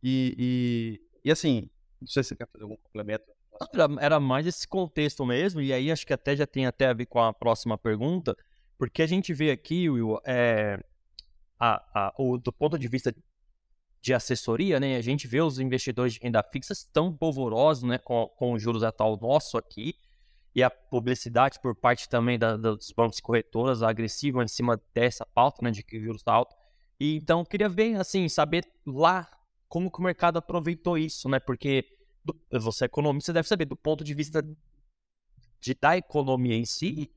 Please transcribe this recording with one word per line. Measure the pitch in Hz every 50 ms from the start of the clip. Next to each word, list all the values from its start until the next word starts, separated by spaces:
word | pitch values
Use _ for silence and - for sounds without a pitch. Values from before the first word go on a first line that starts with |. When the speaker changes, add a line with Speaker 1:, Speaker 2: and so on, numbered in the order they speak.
| -
Speaker 1:
E, | 127 131 131 131 127 - -
e, | 123 123 127 123 123 123 120 117 113 113 110 - - _ _ _ _
e | 131
assim, | 156 - - 160 131 113 98 - _ _ _ _ _ _
não | - -
sei | - - 131
se | -
você | -
quer | - 120 -
fazer | _ - 107
algum | 104 110
complemento. | - _ _ _ 107 104 104 107 110 - _ _ _ _ _ _ - - - -
Speaker 2:
Não, | 247 165
era, | 147 147 135 143
era | 147 156 151
mais | 143 131 127 135 151
esse | 175 175 - -
contexto | - - 190 185 165 _ - 151 147 - - 143
mesmo, | 123 123 127 165 202 185 156
e | 143 135 131
aí | 127 131 147
acho | 165 151 -
que | - 143
até | 127 _ - 143
já | 139 147
tem | - _ 135 131
até | 127 - _ 135
a | 131 123
ver | 113 123
com | - - 120
a | 117 113 110
próxima | _ - 117 113 110 - 120 110
pergunta, | 107 _ 117 110 104 117 143 175 185 170 - - _ _ _ _ _ _ _ _ _
porque | - 120 _ - 160
a |
gente | 156 175 185 190 - 175
vê | 135 156 151
aqui, | 135 123 _ - 156 175 180 165
Will, | 139 120 113 110 110 - -
é, | - 127 123 120 120 113 107 107 104 101 98 - _ _ _ _ _ _ - - _ _ _ - _ _ _
a, | 120 117 107 - - _ -
a, | 104 98 98 -
o, | - 135 127 123 123
do | 123 - -
ponto | - - - 156 160
de | 131
vista | 117 117 131 - 127 117 - - _ _ _ _ _ _ _ _ _ _ _ _ _ _ _ _ -
de | 131
assessoria, | 120 - - 127 113 - - 113 113 190 196 175 131
né? | 139 139 131
A | 123 113
gente | 117 135 147 - 131
vê | 113 135 165
os | 160 135 131
investidores | 131 131 123 131 - - 120 123 123 127 113
de | -
renda | - 123 117 110 104
fixa | - - 139 131 - 202 - - _ _
tão | 156 156 185 170
polvorosos, | 147 - 165 147 131 131 120 110 113 131 156 156 131 120
né, | 123 120 127
com, | - - 123 117 113 - _ _
com | 131 123 120
os | 113 101
juros | 117 117 113 110
atual | 110 110 - 110 110 110 101
nosso | 107 117 135 156 - - - 123
aqui, | - - - - 107 147 175 _ _ _ _ _ - _ _ _ _ _ _
e | 123 127
a | 127
publicidade | - _ _ _ - 127 113 123 127 120 - 120 117 117 127 139 - -
por | - 131 110
parte | - - 117 123 - - -
também | - 120 117 120 123 117
da, | 113 113 113
da, | 107 113 113 107
dos | 104 - -
bancos | - - 117 117 101 -
e | -
corretoras | - 113 117 110 _ _ 113 120 131 131 113 113
agressiva | 113 113 104 113 110 - - - 143 131 127 120
em | 107
cima | - - 120 120 117 107 _ _ _
dessa | - 117 123 117 - -
pauta, | _ _ - 120 139 - - -
né, | 120
de | 113 101 104
que | - - 113
o | 107
juros | 113 113 107 -
tá | - 113
alto. | 113 123 - - _ _ _ _ _ _ _ _ _
E | 143 147 156
então, | 156 156 - 165 170 175
queria | - - 202 208 208
ver, | 175 180 220 226 226
assim, | 202 185 - - 196 185 160
saber | - - 151 147 143 175 175 - _ _ _
lá | - 135 131 160 165 180 185 170 - - _ _ _ _ _ _ _
como | - 170 180 185
que | - -
o | 180
mercado | 185 175 _ - 175 165 170
aproveitou | 156 - - 175 156 160 175 160 - 180 175
isso, | 160 156 160 - - - 127
né? | 135 131
Porque | - - 131 117 - 143 135 135 123 _ _ _ _ _ _ _ _
do, | 151 - - _ _ - 131
você | 110 113 107 - 131
é |
economista, | 123 - - 147 151 139 143 - -
deve | 170 165 160
saber, | - 226 185 170
do | 143 -
ponto | - _ 151 156 151 160
de | 147 147
vista | 143 151 147 156 160 156 156 151 _ _ _ _ _ _ _ _ _ _ _ _ _ _ _ _ - - _ _ _
de, | - 123 131
da | - - 143 165 185
economia | 175 _ - 151 143 135 131 127 123 123 117
em | 113 117
si | 120 - - - 185 156 160 151 - _